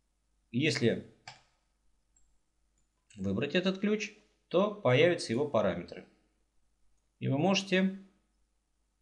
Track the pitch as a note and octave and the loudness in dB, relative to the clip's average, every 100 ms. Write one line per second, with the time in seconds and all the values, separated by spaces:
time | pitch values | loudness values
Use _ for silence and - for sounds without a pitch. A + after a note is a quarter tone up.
0 | _ _ _ _ _ A#2 D3+ C3 A#2 F#2 | _ _ _ _ _ -2 0 2 0 0
1 | - _ - - _ _ _ _ _ _ | -6 _ -20 -20 _ _ _ _ _ _
2 | _ _ _ _ _ _ _ _ _ _ | _ _ _ _ _ _ _ _ _ _
3 | _ G2+ G2 G2 C#3+ F#3 F#3 F#3+ G#3 G#3+ | _ -10 -4 -4 -2 -2 -2 -2 -2 -2
4 | - - _ _ _ E3+ G#3 G3+ B2+ B2+ | -4 -12 _ _ _ 0 0 0 2 4
5 | F3 E3+ - A2+ A2 A2+ G2+ E2+ E2+ - | 4 2 -2 -2 0 0 0 -2 -8 -16
6 | - _ _ _ _ _ _ _ _ _ | -18 _ _ _ _ _ _ _ _ _
7 | _ _ B2+ C3+ F3+ F#3+ - F#3 F#3+ - | _ _ -2 0 2 0 0 0 0 -2
8 | - _ _ _ _ _ _ _ _ _ | -14 _ _ _ _ _ _ _ _ _